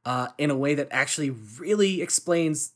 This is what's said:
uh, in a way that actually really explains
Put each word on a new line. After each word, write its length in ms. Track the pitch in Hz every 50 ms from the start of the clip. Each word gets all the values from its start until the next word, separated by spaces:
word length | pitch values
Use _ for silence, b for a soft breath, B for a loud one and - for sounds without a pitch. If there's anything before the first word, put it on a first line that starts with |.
| _
uh, 220 | 120 127 127 123 123 - -
in 120 | 147 147
a 60 | 139
way 180 | 131 139 143 151
that 140 | 143 139 -
actually 380 | - 131 139 - - - 151 135
really 720 | 131 113 107 107 107 120 - 190 214 214 196 196 190 175
explains 720 | - - - - - - 175 170 165 160 156 151 - - -